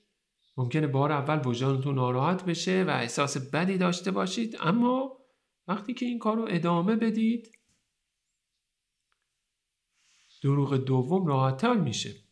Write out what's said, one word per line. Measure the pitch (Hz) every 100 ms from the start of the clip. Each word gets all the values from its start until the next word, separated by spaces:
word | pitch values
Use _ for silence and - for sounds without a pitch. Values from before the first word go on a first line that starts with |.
| _ _ _ _ _ -
ممکنه | 120 156 151
بار | 131 147
اول | 147 139 156 127
وجدانتون | 117 131 135 139
ناراحت | 135 123 131 147 185
بشه | 185 165 - 185 180
و |
احساس | 135 117 - 139 -
بدی | 123 147 185 190
داشته | 180 175 190
باشید، | 196 185 240 226 -
اما | 160 226 240 254 269 - _ _ _ _ -
وقتی | 202 208
که | 240 247
این | 240
کار | 214 226
رو | 220
ادامه | 170 170 170 185 226
بدید | 226 220 220 233 - _ _ _ _ _ _ _ _ _ _ _ _ _ _ _ _ _ _ _ _ _ _ _ _ _ _ _ _ -
دروغ | 139 143 139 135
دوم | 123 131 127 185 175
راحت‌تر | 135 131 131 233
می‌شه | 233 143 104 - - _